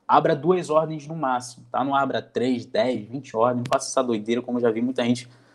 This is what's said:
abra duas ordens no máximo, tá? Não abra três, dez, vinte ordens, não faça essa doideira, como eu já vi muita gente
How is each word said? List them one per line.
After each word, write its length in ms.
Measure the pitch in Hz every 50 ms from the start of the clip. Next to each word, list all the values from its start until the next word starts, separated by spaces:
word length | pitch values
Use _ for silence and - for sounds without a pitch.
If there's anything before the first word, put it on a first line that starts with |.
| _
abra 280 | - 120 143 151 160 165
duas 320 | 143 135 165 185 180 165 139
ordens 380 | 151 156 160 156 160 151 139
no 100 | 147 165
máximo, 480 | 165 151 131 127 123 123 - - - - -
tá? 120 | - 117 127
Não 120 | 139 139
abra 260 | 139 139 131 - -
três, 460 | - - - 113 117 127 127 117 107
dez, 420 | - - 104 110 127 127 110 104 101
vinte 260 | 117 143 127 - -
ordens, 300 | 110 113 123 123 123 123
não 80 | 127 -
faça 160 | 135 - -
essa 140 | - - 131
doideira, 400 | 123 117 110 104 110 117 120 117
como 160 | - 120 123
eu 40 | 117
já 80 | 120
vi 120 | 110 113 120
muita 200 | 127 131 - 123
gente 240 | 120 123 120 - - - - _ _ _